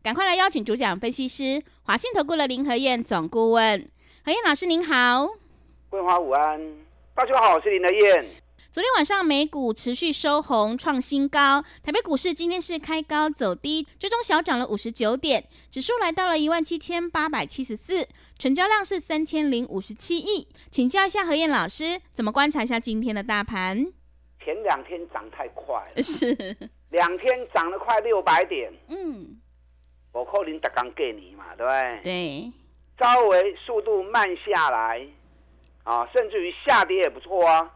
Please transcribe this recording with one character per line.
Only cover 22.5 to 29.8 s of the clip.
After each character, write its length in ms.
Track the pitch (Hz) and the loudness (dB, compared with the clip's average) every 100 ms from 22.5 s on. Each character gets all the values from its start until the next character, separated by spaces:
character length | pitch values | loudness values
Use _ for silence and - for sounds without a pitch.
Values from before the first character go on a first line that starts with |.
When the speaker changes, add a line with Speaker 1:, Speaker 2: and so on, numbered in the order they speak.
| 302 | 0
Speaker 1:
一 40 | 320 | -2
下 120 | 233 | -4
今 240 | 226 220 | -4 -4
天 100 | 240 | -4
的 80 | 214 | -4
大 220 | 214 208 | -2 -2
盘？ 500 | 208 214 185 196 311 - _ _ _ _ | -2 -4 -4 -2 -4 -6 _ _ _ _
Speaker 2:
前 240 | - 170 | -8 -4
两 200 | 214 147 | -2 -2
天 160 | - 175 175 | -4 -12 -10
涨 180 | 120 107 | -12 -12
太 160 | - 127 | -12 -12
快 260 | - - 120 - - | -12 -8 -8 -8 -6
了， 60 | |
Speaker 1:
是。 340 | 262 294 240 247 190 208 208 _ _ | -4 -2 -2 -4 -6 -14 -16 _ _
Speaker 2:
两 280 | 170 170 180 | 0 0 0
天 300 | - 247 247 | -2 -2 -2
涨 160 | - 165 | -2 -2
了 100 | 196 | -6
快 180 | - 220 | -2 0
六 240 | 220 208 | 2 0
百 220 | 180 160 | 4 2
点。 280 | 175 160 110 - _ | 2 -2 -8 -12 _
Speaker 1:
嗯。 520 | 339 359 233 175 226 _ _ _ _ | -12 -10 -12 -16 -20 _ _ _ _